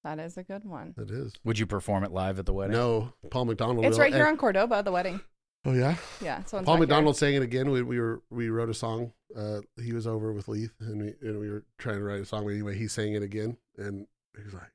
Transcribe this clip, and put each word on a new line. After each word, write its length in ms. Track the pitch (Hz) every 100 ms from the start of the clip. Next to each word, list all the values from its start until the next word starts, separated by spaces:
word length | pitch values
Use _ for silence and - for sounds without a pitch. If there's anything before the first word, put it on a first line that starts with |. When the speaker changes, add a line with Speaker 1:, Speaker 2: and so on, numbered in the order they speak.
Speaker 1:
That 160 | 156 156
is 180 | 165 185
a 60 |
good 220 | 185 196
one. 280 | 208 151 165
Speaker 2:
It 140 | - 104
is. 240 | 117 120 -
Speaker 3:
Would 140 | 110 110
you 80 |
perform 380 | 107 101 - 98
it 80 | 98
live 260 | 92 92 95
at 80 |
the 80 | 92
wedding? 200 | 95 98 113
Speaker 2:
No, 360 | 120 113 117 - -
Paul 140 | 123
McDonald 380 | 120 110 117 123
Speaker 1:
It's 140 | - 110
Speaker 2:
will. 60 |
Speaker 1:
right 100 | -
here 120 | -
Speaker 2:
And 80 | 302
Speaker 1:
on 40 | 311
Cordova, 460 | 247 190 233 214
the 80 | 202
wedding. 300 | 180 185 190 - _ _ _
Speaker 2:
Oh, 80 | 139
yeah? 220 | 127 131 170 - -
Speaker 1:
Yeah, 180 | 175 -
it's 100 | -
Speaker 2:
Paul 100 | 202
Speaker 1:
back 80 | 180
here. 80 | 165
Speaker 2:
McDonald 400 | 156 147 151 143
sang 160 | 143
it 80 | 139
again. 300 | 127 127 127
We, 100 | 131
we 180 | 123 120
were, 220 | 117 113 _
we 200 | 120 117
wrote 200 | 113 117
a 40 |
song. 360 | 110 117 113 117 _ _ 110
Uh, 220 | 104 104 107 -
he 140 | 117
was 140 | 117 113
over 260 | 110 110
with 140 | 104 98
Leith, 240 | 107 110 _
and 220 | 110 104
we, 100 | 104 -
and 160 | 110 104
we 120 | 104
were 120 | 104 - -
trying 200 | 123 101
to 60 |
write 160 | 104 101
a 40 |
song. 200 | 98 107
But 60 | 104
anyway, 240 | 104 104
he 120 | 98 110
sang 260 | - 107
it 80 | 104
again, 360 | 101 107 110 120 _ -
and 300 | 101 98 104 _ _
he 80 | -
was 120 | 104
like 160 | 92 82